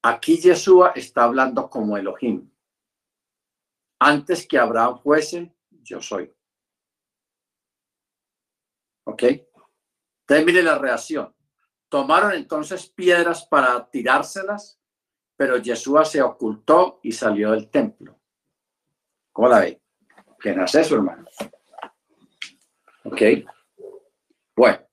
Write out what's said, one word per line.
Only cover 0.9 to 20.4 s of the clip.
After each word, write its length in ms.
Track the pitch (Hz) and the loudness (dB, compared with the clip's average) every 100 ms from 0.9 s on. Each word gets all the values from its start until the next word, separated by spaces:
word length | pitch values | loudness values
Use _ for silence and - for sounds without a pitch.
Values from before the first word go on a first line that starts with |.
| 131 | 0
está 280 | - - | -8 0
hablando 440 | 120 131 131 117 - | 0 2 -2 -2 -6
como 280 | 127 107 104 | -6 -4 -4
Elohim. 540 | 98 - 123 95 - _ _ _ _ _ _ _ _ _ _ _ _ _ _ _ | -6 -6 -4 -4 -8 _ _ _ _ _ _ _ _ _ _ _ _ _ _ _
"Antes 460 | 135 147 147 175 - | 0 0 -2 -6 -2
que 100 | 139 | 0
Abraham 420 | 117 113 117 - | 0 0 -2 -2
fuese, 520 | 143 151 151 175 175 _ _ | 0 0 0 -10 -12 _ _
yo 320 | 160 123 - | _ -18 -18
soy". 320 | - 98 76 _ _ _ _ _ _ _ _ _ _ _ _ _ _ _ _ _ _ _ _ _ _ _ _ _ _ _ | -10 -10 -10 _ _ _ _ _ _ _ _ _ _ _ _ _ _ _ _ _ _ _ _ _ _ _ _ _ _ _
¿Ok? 180 | - 110 | -16 -2
Entonces 1200 | 123 147 _ _ _ _ _ _ _ _ _ 147 160 | -2 -2 _ _ _ _ _ _ _ _ _ 2 4
mire 160 | 180 | 2
la 160 | 170 143 | 2 0
reacción. 560 | 135 120 - 151 - _ _ _ _ _ _ | -2 -6 -6 -10 -10 _ _ _ _ _ _
Tomaron 440 | 143 135 165 202 | -6 2 2 2
entonces 560 | 180 - - - 185 - | -4 -6 -10 -8 -12 -14
piedras 580 | - 180 175 175 170 - | -4 2 2 2 -2 0
para 420 | 147 127 123 - | 2 2 0 -6
tirárselas, 920 | 135 120 139 151 196 196 208 - _ _ _ _ _ _ _ | -6 0 0 -2 -10 -10 -10 -12 _ _ _ _ _ _ _
pero 200 | 135 123 | -2 -2
Yeshua 460 | 110 113 131 147 | -4 -8 0 0
se 180 | 156 151 | 2 0
ocultó 800 | 127 - 113 107 - 160 185 - | -2 -4 -8 -8 2 4 4 -2
y 100 | 120 | -12
salió 400 | 110 117 104 107 | -4 -2 -2 -2
del 180 | 113 110 | -2 -2
templo. 500 | 143 110 _ - _ _ _ _ _ _ _ _ _ _ _ _ | -4 -4 _ -20 _ _ _ _ _ _ _ _ _ _ _ _
¿Cómo 160 | - 123 | 0 4
la 120 | 117 | 4
ve? 220 | 85 - _ _ _ _ _ _ | 2 -6 _ _ _ _ _ _